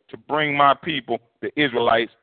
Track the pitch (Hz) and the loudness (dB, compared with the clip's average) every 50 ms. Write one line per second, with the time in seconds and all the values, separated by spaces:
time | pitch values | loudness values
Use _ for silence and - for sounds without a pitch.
0 | _ - - 113 _ - 139 156 151 147 143 143 143 139 131 - - 175 156 135 | _ -20 -20 -18 _ -6 -4 -2 -2 -2 0 2 4 4 4 2 -2 -6 -6 -6
1 | 117 - 117 113 _ _ _ - - 104 - 147 147 - 113 120 117 120 117 117 | -4 -6 -6 -8 _ _ _ -10 -10 -6 -2 0 -2 0 0 0 0 2 2 0
2 | 117 - _ _ | 0 -4 _ _